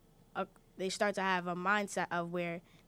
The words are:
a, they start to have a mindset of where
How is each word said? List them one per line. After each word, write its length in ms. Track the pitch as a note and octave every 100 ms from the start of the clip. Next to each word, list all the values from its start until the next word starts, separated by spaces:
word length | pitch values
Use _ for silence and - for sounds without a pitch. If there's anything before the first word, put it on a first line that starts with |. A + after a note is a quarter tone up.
| - - -
a, 120 | - F#3+ - - -
they 100 | F#3+
start 260 | - G#3 G3
to 40 |
have 260 | F#3+ F#3 F3
a 80 |
mindset 520 | F3 F#3 G#3 G3+ - E3+
of 220 | F3 E3+
where 300 | F3 F3 E3+ - -